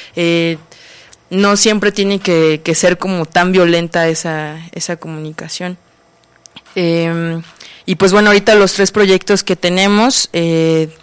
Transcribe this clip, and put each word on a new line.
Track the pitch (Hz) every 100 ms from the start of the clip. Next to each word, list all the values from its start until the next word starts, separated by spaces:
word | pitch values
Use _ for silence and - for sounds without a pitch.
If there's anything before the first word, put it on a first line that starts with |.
| - -
eh, | 170 170 165 160 - - - - - - _
no | 185 202 202
siempre | 220 214 208
tiene | 208 196 202
que, | 196 170 160 156 160
que | 156
ser | 180 175
como | 185 185 156
tan | 175 180
violenta | 185 175 170 170 170 165
esa, | 160 170 156 151 156 165
esa | - - 170
comunicación. | 165 156 156 156 165 - 180 180 _ _ _ _ _ _ _ - _ -
Em, | 170 165 165 165 165 165 165 - - - -
y | 180
pues | 190
bueno, | 202 208
ahorita | 202 208 214
los | 196
tres | - 190
proyectos | 214 202 190 - 202 -
que | 180
tenemos, | 175 180 196 208 240 269 -
eh, | 170 170 165 160 160 156 -